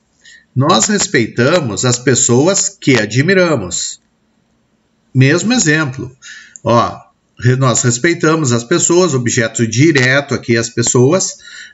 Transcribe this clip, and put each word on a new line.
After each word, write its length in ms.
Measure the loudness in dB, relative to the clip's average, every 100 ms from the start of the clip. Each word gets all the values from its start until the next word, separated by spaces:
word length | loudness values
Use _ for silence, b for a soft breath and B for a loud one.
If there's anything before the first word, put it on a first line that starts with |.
| _ _ B B B
nós 320 | -2 0 2 0
respeitamos 960 | -2 -2 -2 -2 0 0 0 -2 -4
as 140 | -2 -2
pessoas 720 | 0 0 2 2 2 0 -2
que 280 | -4 0 0
admiramos. 1000 | 0 -2 0 2 2 0 -4 -8 -10 -12 _ _ _ _ _ _ _ _ _ _ _
Mesmo 380 | 2 4 2 0
exemplo. 640 | 0 0 0 -2 -6 -12 -14 B B B B
Ó, 380 | 0 0 0 -4 -18 _ _ -4
re-, 160 | -2
nós 280 | 0 0 0
respeitamos 680 | 0 0 -2 0 0 0 0
as 120 | -2
pessoas, 500 | 0 -2 2 2 2
objeto 520 | 0 -2 -2 -2 -2 -2
direto 680 | 2 2 2 2 0 -2
aqui, 220 | -6 -2 -2
as 120 | -2
pessoas. 680 | -4 0 2 2 2 -2 -10 B B B